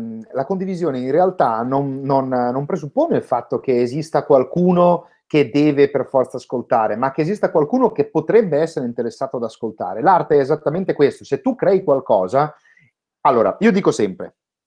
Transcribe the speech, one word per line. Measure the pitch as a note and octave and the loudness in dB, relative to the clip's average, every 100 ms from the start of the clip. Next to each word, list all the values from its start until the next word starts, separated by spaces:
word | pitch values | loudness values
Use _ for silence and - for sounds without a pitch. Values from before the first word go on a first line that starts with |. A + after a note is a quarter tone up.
| A2+ A2+ A2 | -8 -12 -10
la | B2+ C#3 | -8 -4
condivisione | F#3+ F#3+ F3 E3+ B2+ | -6 -6 -4 -4 -4
in | B2+ | -2
realtà | D3+ F#3 F#3 C3 A2 | 2 0 0 -2 -2
non, | B2 C#3 C#3 C3+ | -2 -2 -2 -6
non, | C3+ C3+ C3 | 0 0 0
non | B2+ B2 C3 D3 | -2 -2 -4 -4
presuppone | F3+ D3 C4 E4 C#3 | -6 -4 -2 0 -2
il | |
fatto | - A#2+ - A#2+ | -2 -4 -4 -6
che | - A#2+ | -2 0
esista | B2 D3 D#3 D3 - | 0 -4 -4 -4 2
qualcuno | C3+ A#2+ F3 F3+ F3 F3 E3+ - _ _ | 2 2 0 2 4 4 2 -4 _ _
che | D3+ C3 | 0 2
deve | C#3+ D3+ C#3 C#3 | 2 2 4 2
per | C3 B2 | 2 0
forza | C3+ A#2+ B2 | 0 0 -6
ascoltare, | - - - A#2+ G#2+ G#2+ | -8 -8 -2 0 0 -2
ma | C3+ | -2
che | - | -2
esista | D#3 G#3 G3 | -2 -2 0
qualcuno | D#3+ D3 B3+ B3+ | 0 0 2 0
che | - C#3+ | 0 -2
potrebbe | D#3 D#3 G#3+ F#3+ D3 | -2 2 2 2 0
essere | D#3+ D#3 A#2+ | -2 -4 -6
interessato | A#2+ A#2 - C3+ C3 | -6 -6 -6 -8 -6
ad | |
ascoltare. | A2+ - A2+ - F#2 G2+ | -8 -8 -10 -8 -8 -2
L'arte | E3 F3 D#3+ D3 | 2 2 4 2
è | |
esattamente | C3+ D3+ - E3+ F3+ | 2 -2 -2 -4 -4
questo. | D3+ C#3 - - | 2 0 0 -6
Se | - | -4
tu | C4 A#3+ | -4 0
crei | E3 F#3+ | 2 2
qualcosa, | F#3 C3+ - G#2 F#2 C3+ D3+ - _ _ _ _ _ _ | 2 0 2 0 2 0 -2 -6 _ _ _ _ _ _
allora, | D3 A#2+ G2+ - | 2 4 2 2
io | A3+ | 2
dico | G3 E3 | 4 0
sempre, | C3 G2+ F2 F2+ _ _ _ | 0 -2 -4 -14 _ _ _